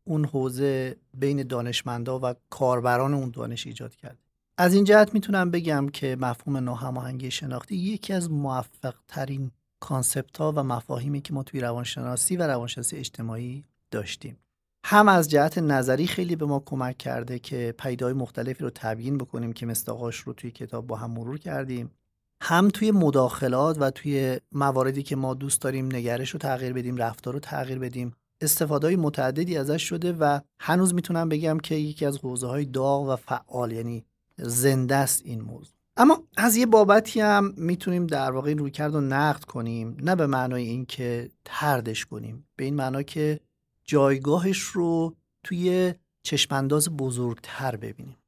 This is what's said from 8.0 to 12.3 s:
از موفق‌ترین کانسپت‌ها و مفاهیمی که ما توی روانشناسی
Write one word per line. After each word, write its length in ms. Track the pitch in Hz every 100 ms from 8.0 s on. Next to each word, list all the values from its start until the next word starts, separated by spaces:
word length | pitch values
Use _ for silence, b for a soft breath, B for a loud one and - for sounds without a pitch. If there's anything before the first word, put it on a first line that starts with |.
| -
از 180 | 190 170
موفق‌ترین 1200 | 147 139 127 - - 131 - _ 143 139 139 131 - _ -
کانسپت‌ها 720 | - 131 123 139 - - 156
و 120 | 151
مفاهیمی 580 | 135 120 - 123 139 143
که 120 | 143
ما 100 | 139
توی 160 | 131 135
روانشناسی 760 | 120 120 120 131 123 123 -